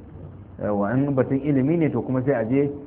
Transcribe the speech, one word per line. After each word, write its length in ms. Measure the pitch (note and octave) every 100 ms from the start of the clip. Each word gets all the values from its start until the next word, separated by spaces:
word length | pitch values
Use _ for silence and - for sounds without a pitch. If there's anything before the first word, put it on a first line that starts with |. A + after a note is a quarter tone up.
| - - - - - -
Yawwa, 280 | G2+ G2+ G2+
in 200 | B2+ C#3+ C3
batun 240 | B2 C3+
ilimi 360 | C#3+ C3+ C3+ E3+
ne 120 | D3+
to 120 | B2
kuma 200 | G#2+ C3
sai 100 | B2
a 120 | B2+ A2
je 240 | C3+ C#3+ C#3+